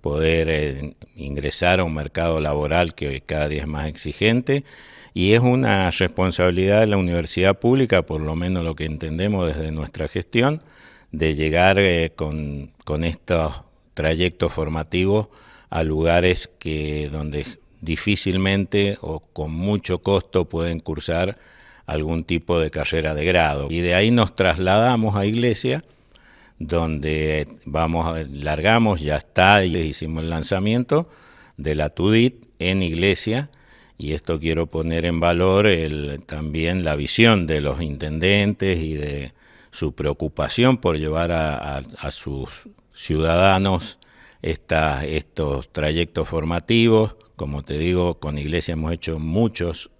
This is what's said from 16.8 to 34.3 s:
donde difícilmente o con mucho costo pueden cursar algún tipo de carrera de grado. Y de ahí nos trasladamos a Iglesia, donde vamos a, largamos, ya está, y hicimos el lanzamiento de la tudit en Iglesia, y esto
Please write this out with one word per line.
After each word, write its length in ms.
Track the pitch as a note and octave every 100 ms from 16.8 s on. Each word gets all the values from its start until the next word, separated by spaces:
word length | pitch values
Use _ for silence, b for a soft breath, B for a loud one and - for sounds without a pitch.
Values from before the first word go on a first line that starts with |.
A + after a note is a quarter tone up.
| D2+ D2+ D2
donde 360 | D2+ D2+ D2 C#2 - _ _
difícilmente 1160 | D#2+ D#2+ - G2+ F#2+ F#2 F#2+ G2 F#2+ G2+ G2+ G2+
o 220 | D2 D#2+
con 300 | _ - D#2
mucho 480 | D#2+ F#2+ G#2 - F2+
costo 500 | - G2 - F#2 E2+
pueden 320 | E2 E2+ E2
cursar 560 | - D2+ - E2 F#2 G2+ B B B B -
algún 400 | D#2 D2+ E2 D#2+
tipo 340 | E2+ - E2+
de 100 | D#2
carrera 460 | D#2 D2+ E2 D#2 D2+
de 80 |
grado. 440 | D#2+ F2+ D#2 C#2+ C#2+
Y 100 | E2
de 160 | F2 F2+
ahí 160 | G#2+
nos 240 | A#2+ G#2 -
trasladamos 800 | F#2+ D#2+ F#2 G2+ A#2+ B2 A2 G2+
a 100 | G2+
Iglesia, 560 | A2+ A#2+ G#2+ B2+ C#3 - _ b b b b b _
donde 880 | D2+ E2+ E2 D2+ D2+ D#2 D#2 D#2 D2 -
vamos 420 | - D2+ D#2+ E2 E2
a, 180 | D#2+ D2
largamos, 680 | C#2 D2 D2+ F2 A2+ A2+ F2
ya 160 | D2 D2
está, 480 | - - F#2 G2+
y 140 | F#2 E2+
hicimos 460 | D#2 D2 D#2 D#2+
el 60 | E2
lanzamiento 760 | E2 D#2+ F#2+ G2+ A#2 B2 D3 E3+ B B B B -
de 200 | D2 D2+
la 160 | D2+
tudit 560 | - F#2 A2 B2 - _ _
en 240 | F2 F#2+
Iglesia, 640 | F2 E2 F#2+ F#2 - A#2 D3 b b b b _
y 140 | D2
esto 300 | D2+ -